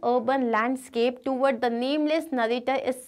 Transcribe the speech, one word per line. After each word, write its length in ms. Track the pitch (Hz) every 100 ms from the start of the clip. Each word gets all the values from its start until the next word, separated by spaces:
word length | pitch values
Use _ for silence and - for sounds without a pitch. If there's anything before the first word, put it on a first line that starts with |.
| 233
urban 460 | 247 226 269 247 349
landscape 580 | 233 262 - 233 240 247 269
toward 320 | 262 269 240
the 100 | 247
nameless 560 | 233 254 302 302 320 320
narrator 440 | 254 226 247 247 269 -
is 80 | 254